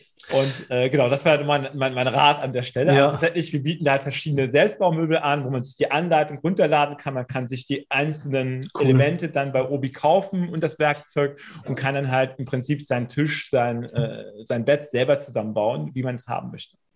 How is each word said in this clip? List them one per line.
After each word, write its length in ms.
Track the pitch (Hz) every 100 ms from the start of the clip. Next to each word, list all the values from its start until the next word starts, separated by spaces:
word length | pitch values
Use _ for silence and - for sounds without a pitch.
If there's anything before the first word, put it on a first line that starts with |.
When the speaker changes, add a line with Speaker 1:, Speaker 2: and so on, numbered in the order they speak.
| - _ -
Speaker 1:
und, 400 | 139 135 127 -
äh, 180 | 123 127
genau, 200 | 139 123
das 160 | 139
wäre 180 | 170 147
mein, 260 | 147 143 135
mein, 200 | 143 131
mein 120 | 127 127
Rat 340 | 117 147 147
an 120 | 135
der 100 | 123
Stelle. 320 | 123 127 147
Speaker 2:
Ja. 120 | 139 143
Speaker 1:
Also 40 |
tatsächlich, 400 | 143 165 175 -
wir 100 | 151
bieten 200 | 139 175
da 80 | 143
halt 100 | 135
verschiedene 460 | 143 131 156 139 127
Selbstbaumöbel 720 | 143 196 - 185 160 160 160
an, 260 | 147 147
wo 60 | 131
man 140 | 131
sich 100 | 127 -
die 140 | -
Anleitung 480 | 143 175 156 147 143
runterladen 580 | 165 196 156 151 147 143
kann. 180 | 151
Man 120 | 131 123
kann 220 | 131 123
sich 180 | 127 -
die 200 | 139 -
einzelnen 760 | 139 151 151 143 135 131 127 131
Speaker 2:
Cool. 120 | -
Speaker 1:
Elemente 460 | 135 131 143 170 165
dann 200 | 143 139
bei 160 | 131 131
Obi 220 | 139 131
kaufen 580 | - 151 185 190 185 175
und 140 | 165
das 160 | 160 -
Werkzeug 600 | 151 147 - 147 143 143 - - -
und 80 |
kann 200 | 123 131
dann 180 | 139 135
halt 220 | 131 131 -
im 60 |
Prinzip 380 | 127 127 123 147
seinen 260 | 147 123 120
Tisch, 420 | - 151 - -
sein, 320 | 131 120 120
äh, 420 | 120 117 113 110 104 104
sein 200 | 110 120
Bett 240 | 113 147 147
selber 300 | - 135 139
zusammenbauen, 720 | - 117 107 107 107 143 151
wie 120 | 127
man 100 | 127
es 140 | 123 -
haben 240 | 120 123
möchte. 240 | 131 - _ _